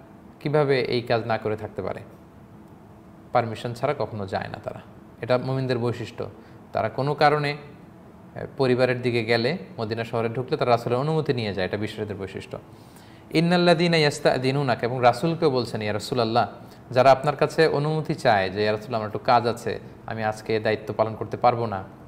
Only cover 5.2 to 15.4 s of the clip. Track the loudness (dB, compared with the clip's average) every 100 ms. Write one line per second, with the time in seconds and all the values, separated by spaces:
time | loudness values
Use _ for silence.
5.2 | 0 0 0 -2 -2 -2 -2 -4 -10 -8
6.2 | -10 -10 -20 -20 -6 -2 -2 -2 -4 4
7.2 | 4 4 -2 -6 -12 -20 -20 -20 -20 -20
8.2 | -18 -14 -12 0 2 4 2 2 0 -2
9.2 | 0 0 0 -4 -8 -8 -6 -4 -4 -4
10.2 | -2 -4 -4 -2 2 2 2 -2 0 -2
11.2 | 0 -2 -2 -2 -2 -2 -6 -6 -8 -6
12.2 | -8 -10 -12 -14 -14 -20 -20 -20 -20 -20
13.2 | -2 0 4 4 6 4 4 4 4 4
14.2 | 0 2 0 0 0 0 -2 4 4 4
15.2 | -2 0